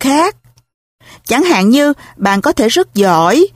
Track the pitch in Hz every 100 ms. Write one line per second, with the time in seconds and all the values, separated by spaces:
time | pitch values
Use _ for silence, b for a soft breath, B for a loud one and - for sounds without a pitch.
0 | 269 285 359 - _ _ _ _ _ _
1 | B B - 240 349 208 196 269 294 285
2 | B B 196 196 285 320 226 330 370 202
3 | 190 165 170 262 392